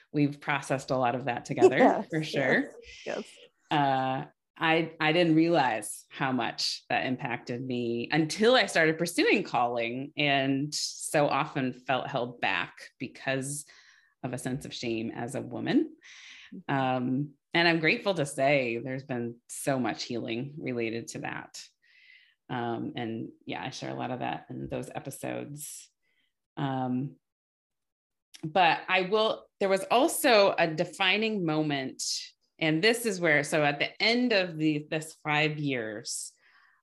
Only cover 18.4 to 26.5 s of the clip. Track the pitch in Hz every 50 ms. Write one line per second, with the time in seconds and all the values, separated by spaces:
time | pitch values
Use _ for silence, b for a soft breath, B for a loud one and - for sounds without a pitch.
18.4 | 135 143 147 135 127 117 117 117 117 131 131 135 135 - 127 120 120 117 117 -
19.4 | _ - - - - 147 135 127 113 104 107 - - - 120 113 123 120 113 120
20.4 | 139 143 147 160 - 131 123 120 113 110 113 117 - - - 135 147 - - -
21.4 | - - - - - - _ _ b b b b b b b b b b b b
22.4 | _ - 135 120 120 117 117 120 120 147 - 123 117 110 113 117 - - - _
23.4 | - - - 82 92 135 - - 135 131 131 135 127 123 127 120 123 120 - -
24.4 | - - 127 131 135 131 135 123 127 - - - - 135 - - 131 127 120 120
25.4 | 123 147 143 151 - - - - - - _ _ _ _ _ _ _ _ _ _
26.4 | _ _